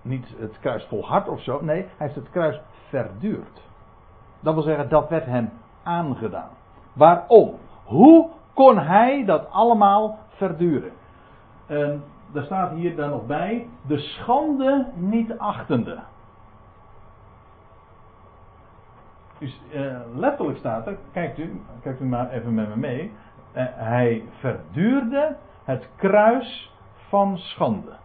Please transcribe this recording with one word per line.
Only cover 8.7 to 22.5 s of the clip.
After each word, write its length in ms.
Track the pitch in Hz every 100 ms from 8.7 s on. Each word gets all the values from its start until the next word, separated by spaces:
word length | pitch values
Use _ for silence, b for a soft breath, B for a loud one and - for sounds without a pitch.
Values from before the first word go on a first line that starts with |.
| 214
hij 480 | 147 196 247 285 202
dat 240 | 151 -
allemaal 680 | - 233 220 202 202 214 214 -
verduren? 600 | - 190 156 175 135 - - b b b b b - -
En 380 | 147 147 147 143 - -
daar 120 | 143
staat 280 | - 190 175
hier 240 | 160 170 151
dan 140 | 143
nog 160 | 139 113
bij: 420 | 151 180 240 - - 135
de 100 | -
schande 920 | - - - 269 311 269 262 277 247 170
niet 420 | 185 226 220 226
achtende. 600 | 208 202 - 131 92 82 - - - - - - - - - - - - - - - - - - - - - - - - - - - - - - - - - -
Dus, 240 | 139 - -
eh, 260 | 147 139 127 117
letterlijk 440 | 123 277 285 156 123
staat 300 | 131 113 156
er, 100 | 143 -
kijkt 260 | 185 160 139
u, 240 | 170 95 - -
kijkt 200 | 143 -
u 40 | 131
maar 240 | 123 -
even 240 | 127 117